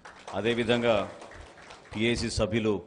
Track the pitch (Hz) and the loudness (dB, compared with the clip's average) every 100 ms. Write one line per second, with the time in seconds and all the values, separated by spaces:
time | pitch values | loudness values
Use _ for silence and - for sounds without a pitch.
0 | - - - 95 110 117 113 120 117 107 | -20 -18 -8 -2 0 2 2 4 4 2
1 | 92 - - - - - - - - 104 | 0 -10 -18 -18 -20 -20 -20 -20 -12 0
2 | 113 117 117 - 104 113 107 98 | 0 2 -2 0 0 2 2 0